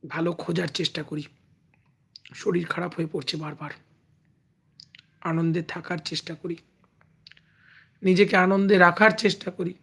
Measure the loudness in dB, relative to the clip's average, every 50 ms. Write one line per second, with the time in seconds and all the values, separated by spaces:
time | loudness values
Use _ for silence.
0 | -16 -10 -6 -2 -2 -2 -2 -4 -6 -4 -4 -4 -4 -4 -4 -4 -6 -4 -4 -6
1 | -10 -8 -8 -10 -10 -10 _ _ _ _ _ _ _ _ _ _ _ _ _ _
2 | _ _ _ -20 _ -20 -20 -8 -4 -2 -2 -2 -2 -4 -6 -6 -6 -6 -4 -6
3 | -6 -4 -4 -8 -8 -6 -8 -8 -8 -10 -12 -12 -14 -14 -14 -16 _ _ _ _
4 | _ _ _ _ _ _ _ _ _ _ _ _ _ _ _ _ -20 _ _ -20
5 | _ _ _ _ -6 -4 -2 0 0 0 0 -2 -4 -6 -10 -12 -8 -8 -8 -8
6 | -8 -8 -8 -8 -8 -10 -14 -12 _ -10 -10 -10 _ _ _ _ _ _ _ _
7 | _ _ _ _ _ -20 -20 _ _ _ _ _ _ _ _ -20 _ _ _ _
8 | 2 2 6 6 4 4 6 4 4 4 4 2 4 4 6 8 6 6 6 6
9 | 4 4 4 4 0 0 -2 -2 -8 -12 -8 -6 -8 -8 -8 _